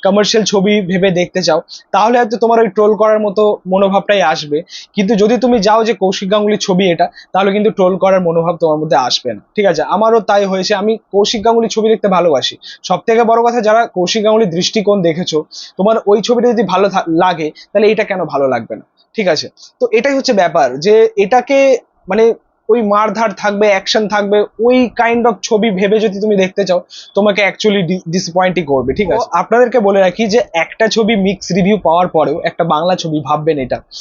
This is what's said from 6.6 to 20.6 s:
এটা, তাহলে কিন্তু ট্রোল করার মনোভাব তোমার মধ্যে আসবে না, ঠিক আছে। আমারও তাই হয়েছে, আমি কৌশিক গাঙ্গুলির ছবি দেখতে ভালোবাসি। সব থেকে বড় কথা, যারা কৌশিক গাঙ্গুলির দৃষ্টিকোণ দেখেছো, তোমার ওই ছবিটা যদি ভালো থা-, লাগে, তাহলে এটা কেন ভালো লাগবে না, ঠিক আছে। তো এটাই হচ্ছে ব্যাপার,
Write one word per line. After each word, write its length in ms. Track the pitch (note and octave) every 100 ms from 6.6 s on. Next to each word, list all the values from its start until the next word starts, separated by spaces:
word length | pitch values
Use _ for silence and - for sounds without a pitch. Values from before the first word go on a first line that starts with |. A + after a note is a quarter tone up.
| - F3+ F#3+
এটা, 180 | E3+ - - -
তাহলে 200 | F#3 G3
কিন্তু 180 | G3+ G#3+
ট্রোল 260 | - F#3 F#3
করার 240 | F#3+ F#3+
মনোভাব 360 | F3 E3 E3 E3+
তোমার 220 | E3 D3+
মধ্যে 180 | D#3 D#3
আসবে 380 | B2 - B2+
না, 60 | G#2 _ -
ঠিক 100 | G3
আছে। 160 | D#3
আমারও 380 | C#3+ F3+ A3 A3+
তাই 240 | G3 G3+
হয়েছে, 300 | G3 F#3+ F#3
আমি 220 | G3+ G#3 A3 _
কৌশিক 320 | G3 G#3 A3
গাঙ্গুলির 260 | G#3+ A#3 A3+
ছবি 180 | - A3
দেখতে 200 | A3 G#3
ভালোবাসি। 480 | F#3 F3 F#3 - - - -
সব 160 | - F3+ -
থেকে 180 | A3+
বড় 180 | A3+ A3+
কথা, 180 | A#3 A#3+
যারা 260 | G#3+ A3 A#3
কৌশিক 380 | F#3 F3+ A3+
গাঙ্গুলির 260 | G#3 G#3+ A3
দৃষ্টিকোণ 520 | E3 - A3+ G3+ G3+
দেখেছো, 420 | E3+ C#3+ - D#3 D3+ - - -
তোমার 200 | G#3 A3 G3
ওই 160 | A3
ছবিটা 260 | G3+ A#3+ B3
যদি 140 | A3+
ভালো 260 | F#3+ F3+ G3
থা-, 200 | F#3 E3
লাগে, 420 | E3 F#3 E3+ D#3 - -
তাহলে 180 | G#3 G#3+
এটা 140 | A3
কেন 200 | G#3 F#3
ভালো 240 | E3 C#3+ C#3
লাগবে 280 | B2 A2 G#2+
না, 80 | - _ _
ঠিক 140 | - F#3
আছে। 200 | D3+ A2+ _ - -
তো 80 | B3
এটাই 220 | A3 C4
হচ্ছে 180 | C4+ C4
ব্যাপার, 480 | G#3 F3 D#3+